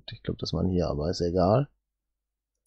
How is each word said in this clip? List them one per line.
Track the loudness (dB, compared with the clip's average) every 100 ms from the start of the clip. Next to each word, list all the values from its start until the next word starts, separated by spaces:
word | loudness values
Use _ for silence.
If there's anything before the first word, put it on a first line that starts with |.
| -12
ich | -10
glaub, | -8 -8
das | -4
waren | -2 0
hier, | 0 0
aber | -2 -4
ist | -2
egal. | 0 2 4 4 0 _ _ _ _ _ _ _ _ _